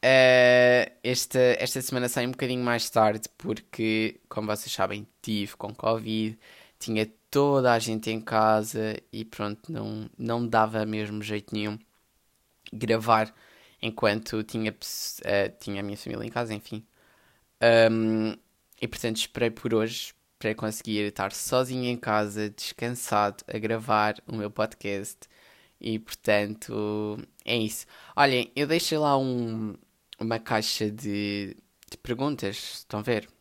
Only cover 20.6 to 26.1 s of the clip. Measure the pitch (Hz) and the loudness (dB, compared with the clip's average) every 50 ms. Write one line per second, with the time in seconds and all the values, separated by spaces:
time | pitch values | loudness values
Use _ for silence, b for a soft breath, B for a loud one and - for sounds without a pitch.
20.6 | - 110 110 - - - 110 104 104 104 101 - 104 98 - - - - - 127 | -4 -6 -6 -6 -6 -4 -2 0 0 -2 -2 -2 -4 -4 -4 -6 -6 0 0 0
21.6 | 131 127 131 127 123 123 123 117 - - 107 107 107 104 101 107 107 107 104 - | 0 0 -2 -4 -2 -2 -4 -4 -2 0 2 2 2 0 -2 -4 -6 -6 -6 -8
22.6 | - - - - - 120 123 123 - - - 104 104 101 101 - - - - 110 | -12 -12 -10 -6 -6 -6 -6 -6 -6 -2 2 2 2 2 0 -6 -12 -10 -8 -6
23.6 | 107 107 113 113 110 117 110 107 107 107 104 - _ - - 113 104 104 104 - | -4 -2 -4 -4 -2 0 2 2 2 2 0 -4 _ -10 -8 -6 -6 -6 -2 -2
24.6 | 107 110 - _ - 101 101 98 98 - - _ - b b b b b b b | -4 -4 -4 _ -8 -6 -6 -6 -6 -10 -14 _ -20 b b b b b b b
25.6 | b b b b - - 113 110 110 - | b b b b -6 -4 -4 -4 -6 -8